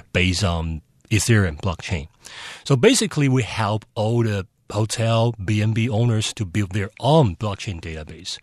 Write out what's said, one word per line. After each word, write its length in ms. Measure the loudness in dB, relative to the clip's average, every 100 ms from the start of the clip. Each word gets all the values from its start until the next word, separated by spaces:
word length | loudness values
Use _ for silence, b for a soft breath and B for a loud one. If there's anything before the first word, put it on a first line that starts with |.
| -4
based 300 | 0 2 2
on 380 | 0 0 -2 -6 -10 _ -2
Ethereum 500 | 0 4 4 2 -2
blockchain. 480 | -4 -4 -4 -6 -6 _ B B B B -2
So 100 | 4
basically, 520 | 6 4 2 0 2
we 120 | 2
help 440 | 0 -2 0 -2 -4 -4
all 260 | 0 2
the 240 | 2 0 -6 _ -8
hotel 600 | -4 -2 0 0 2 2 0
B 180 | -2 0
and 120 | 2
B 160 | 2 0
owners 440 | 2 2 2 -2
to 120 | -4 -4
build 260 | -2 -2
their 200 | -4 -6 -4
own 380 | 2 4 4 0
blockchain 440 | -6 -6 -8 -10
database. 560 | -10 -12 -12 -16 -14 -14